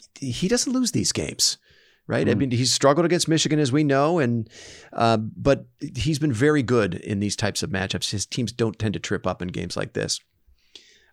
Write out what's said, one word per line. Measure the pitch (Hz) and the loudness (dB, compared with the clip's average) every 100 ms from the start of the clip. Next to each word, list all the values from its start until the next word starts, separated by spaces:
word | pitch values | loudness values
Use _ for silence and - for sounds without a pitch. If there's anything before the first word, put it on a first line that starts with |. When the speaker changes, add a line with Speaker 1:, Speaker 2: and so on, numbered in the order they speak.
| - - | -20 -8
Speaker 1:
he | 131 117 165 | -6 -2 0
doesn't | 240 - | 0 0
lose | 254 240 | 0 0
these | - 151 | 0 0
games. | - 76 - - - _ _ _ _ - | -2 -4 -2 -2 -2 _ _ _ _ -4
Right? | 117 - | 0 2
I | |
Speaker 2:
Mm. | 107 | 2
Speaker 1:
mean, | 135 | 0
he's | 117 127 | 0 0
struggled | - 139 143 170 | 4 4 4 4
against | 170 151 | 2 2
Michigan, | 147 143 151 | 0 2 2
as | 143 | 2
we | 143 | 2
know, | 151 135 147 175 | 2 2 2 2
and, | 123 117 110 - - - - | 2 0 -4 -12 -20 -20 -10
uh, | - 117 113 | 0 2 2
but | 110 - 127 139 - - 147 | -2 -2 2 2 -2 -14 -10
he's | 127 127 147 | -2 -2 0
been | 156 | 0
very | 110 147 151 | 2 4 4
good | 117 123 101 85 | 4 2 2 -2
in | - 101 | -4 -2
these | 104 - | -2 0
types | 104 - | -2 -2
of | 85 | -2
matchups. | 95 95 90 - | -2 -2 -4 -4
His | 104 - | -4 -4
teams | - 120 | -4 -4
don't | - 113 - | -2 -2 -2
tend | 110 | -2
to | 95 | -2
trip | - 95 92 | -4 -4 -2
up | 90 | -4
in | 87 | -6
games | - 87 - | -6 -6 -6
like | - | -6
this. | - - - - _ _ _ _ - _ _ _ | -4 -4 -4 -10 _ _ _ _ -20 _ _ _